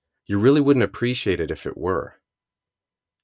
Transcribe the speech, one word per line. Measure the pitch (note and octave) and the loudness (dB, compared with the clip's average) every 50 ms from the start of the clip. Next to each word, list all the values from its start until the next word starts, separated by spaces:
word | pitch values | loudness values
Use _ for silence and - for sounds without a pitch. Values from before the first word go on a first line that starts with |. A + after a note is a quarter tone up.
| _ _ _ _ _ | _ _ _ _ _
You | - G2+ G2+ | -4 -2 2
really | G#2+ C3 C#3+ D3+ | 4 4 4 4
wouldn't | C#3+ C#3 C#3+ B2+ G#2+ | 4 4 4 4 2
appreciate | F#2+ - - A#2+ B2 B2 - - G#2 F2+ E2+ | 0 -2 -2 -4 -4 -4 -2 -2 -2 -2 -2
it | E2 D2 | -2 -4
if | D#2 - - | -6 -6 -8
it | - - | -10 -8
were. | - D#2+ F2+ F#2 D#2 - - - _ _ _ _ _ _ _ _ _ _ _ _ _ _ _ _ _ _ _ _ _ | -6 -4 -4 -2 -4 -4 -8 -12 _ _ _ _ _ _ _ _ _ _ _ _ _ _ _ _ _ _ _ _ _